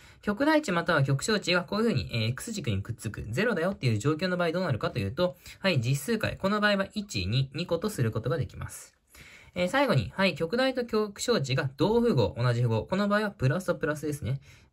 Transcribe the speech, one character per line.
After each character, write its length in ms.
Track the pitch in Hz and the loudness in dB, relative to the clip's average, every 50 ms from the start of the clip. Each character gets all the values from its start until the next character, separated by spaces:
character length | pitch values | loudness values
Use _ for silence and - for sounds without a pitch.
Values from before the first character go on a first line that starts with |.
| - - - - - | -20 -20 -20 -6 -4
極 220 | 208 208 208 277 | -2 0 2 4
大 180 | 302 320 302 302 | 4 6 4 4
値 80 | - | 2
ま 120 | 180 170 170 | 0 0 2
た 120 | 180 170 | 4 4
は 80 | 147 135 | 4 4
極 180 | 143 139 135 | 4 2 0
小 180 | - - 220 202 | 0 0 0 0
値 140 | - 165 180 | 2 2 0
が 100 | 175 180 | 0 0
こ 140 | - 202 202 | 0 -2 0
う 20 | |
い 20 | 226 | 0
う 20 | |
ふ 40 | 233 | 2
う 20 | 180 | 0
に、 160 | 135 - - | 0 -2 -2
え 60 | 123 113 107 | -2 -2 -2
ー、 40 | 113 | -2
X 240 | 131 - - 233 226 | -2 -4 -6 -10 -8
軸 180 | 202 139 - | -6 -4 -2
に 100 | 98 95 | -2 -2
く 120 | 98 - 110 | -2 -6 -8
っ 20 | |
つ 160 | - - 107 | -8 -8 -8
く 120 | 98 - 69 69 | -8 -8 -8 -6
ゼ 160 | 110 151 208 | -2 -2 0
ロ 80 | 247 214 | 0 0
だ 80 | 160 | 0
よ 100 | 160 190 | 0 -2
っ 40 | 202 | -2
て 100 | - - | 0 0
い 80 | 123 110 | 0 0
う 40 | 104 | 2
状 140 | 104 143 156 | 2 0 0
況 140 | 156 185 185 | 0 0 -2
の 80 | 180 | 0
場 100 | 175 175 | 0 0
合 60 | 165 | 0
ど 100 | 160 180 | 0 0
う 20 | 185 | -2
な 80 | 165 | -2
る 80 | 120 101 | -2 -2
か 100 | - - | -4 -4
と 80 | - 110 | -4 -4
い 80 | 98 | -4
う 60 | 98 | -4
と、 260 | 123 - 180 180 180 - - - - - | -2 0 0 0 0 -4 -16 -20 -10 -4
は 100 | - 190 | 0 0
い、 100 | 175 131 | 2 2
実 340 | 110 123 139 139 - - 226 | 2 2 0 0 0 -2 -2
数 40 | 220 | -2
解、 180 | - - - - | -2 -4 -4 -2
こ 120 | - 190 | -2 0
の 100 | 208 214 | 0 2
場 100 | 208 208 | 2 2
合 80 | 208 190 | 2 2
は 100 | 190 - - | 0 -2 -6
一、 320 | 214 202 - - 104 87 92 | -8 -8 -6 -4 -4 -2 0
二、 240 | 113 135 135 - - | 0 0 0 -2 -4
二 140 | 156 180 - | -6 -4 -2
個 100 | 170 170 | -2 -2
と 140 | 190 214 | -2 -2
す 100 | 208 - | -2 -2
る 100 | 120 113 | -2 -2
こ 100 | 104 110 | -2 -2
と 100 | - 131 | -2 -2
が 60 | 170 156 | -2 -2
で 100 | 98 - | -2 -4
き 100 | - - | -6 -10
ま 100 | - - | -12 -12
す。 260 | - - - - _ _ _ _ - - - - - - - - - | -12 -14 -18 -20 _ _ _ _ -20 -20 -20 -20 -20 -20 -20 -10 -4
え 100 | 180 180 | -2 -2
ー、 20 | 180 | 0
最 200 | - 330 285 247 | 2 2 4 4
後 60 | 175 | 4
に、 180 | 135 - - - | 2 0 0 0
は 100 | - 190 | 0 2
い、 100 | 190 170 | 2 2
極 220 | - 165 165 233 247 | 0 -2 -2 0 0
大 160 | 262 262 254 | 0 0 0
と 120 | 254 240 | -2 -2
極 340 | 233 - 214 214 208 202 - | -2 0 0 0 -2 -4 -4
小 200 | - - 233 185 | 0 0 2 2
値 160 | 139 131 131 | 0 0 0
が 140 | 156 147 135 - - | -2 -2 -2 0 0
同 240 | 160 196 226 233 | 2 4 4 4
符 140 | 233 240 185 | 4 4 4
号、 200 | 131 104 90 - - | 4 2 0 0 0
同 160 | 123 123 120 | 0 2 2
じ 80 | 117 123 | 2 2
符 60 | 117 | 2
号。 160 | 113 110 - | 2 0 0
こ 100 | - 180 | 0 0
の 120 | 190 208 202 | 0 2 2
場 100 | 202 208 | 2 2
合 40 | |
は 100 | 214 202 | 0 -2
プ 180 | 202 - - 131 | -2 0 0 0
ラ 120 | 151 185 | 0 0
ス 40 | 190 | 0
と 100 | - 165 | -2 -2
プ 100 | 160 - | 0 0
ラ 100 | 147 151 | -2 -2
ス 100 | 147 160 | -2 -4
で 80 | 151 143 | -6 -6
す 100 | - - | -4 -4
ね。 180 | 110 135 135 - - - - - _ | -4 -4 -4 -6 -12 -20 -20 -20 _